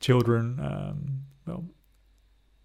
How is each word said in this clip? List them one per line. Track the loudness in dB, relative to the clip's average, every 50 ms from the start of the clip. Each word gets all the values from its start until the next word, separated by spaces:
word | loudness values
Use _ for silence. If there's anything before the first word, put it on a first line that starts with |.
children, | 2 4 4 6 6 4 4 2 2 -2 -4 -4
um, | -4 -4 -4 -4 -6 -6 -6 -6 -6 -6 -6 -6 -8 -12 -18 _ -10
well, | -10 -8 -8 -10 -12 -16 _ _ _ _ _ _ _ _ _ _ _ _ _ _ _ _ _ _